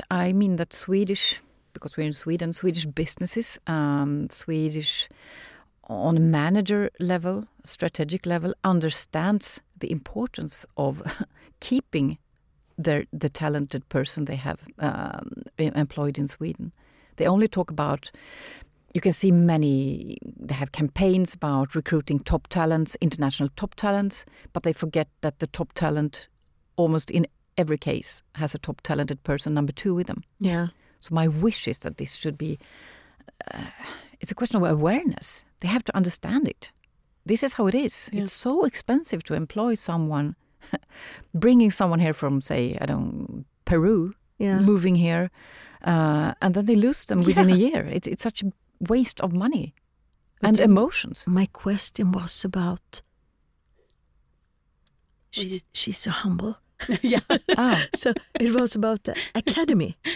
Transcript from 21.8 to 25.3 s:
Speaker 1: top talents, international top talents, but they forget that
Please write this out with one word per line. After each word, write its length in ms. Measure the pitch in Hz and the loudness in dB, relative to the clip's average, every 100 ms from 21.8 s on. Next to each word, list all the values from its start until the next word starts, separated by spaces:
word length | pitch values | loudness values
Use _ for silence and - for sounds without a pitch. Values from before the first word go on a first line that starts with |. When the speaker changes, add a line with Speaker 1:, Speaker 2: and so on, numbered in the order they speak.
| - 156 147 143 | -2 -2 0 -2
Speaker 1:
top 240 | - 160 - | 0 -2 0
talents, 500 | 180 160 160 156 - | 0 2 2 0 0
international 480 | 170 156 143 - 139 - | 0 0 -4 -2 -4 -4
top 200 | 208 - | -10 -4
talents, 500 | 208 202 202 - - - - | 0 0 0 -4 -10 -20 -10
but 100 | 175 | -4
they 100 | 165 | -2
forget 340 | 160 160 165 151 _ | -2 -2 -2 -2 _
that 180 | 156 | -6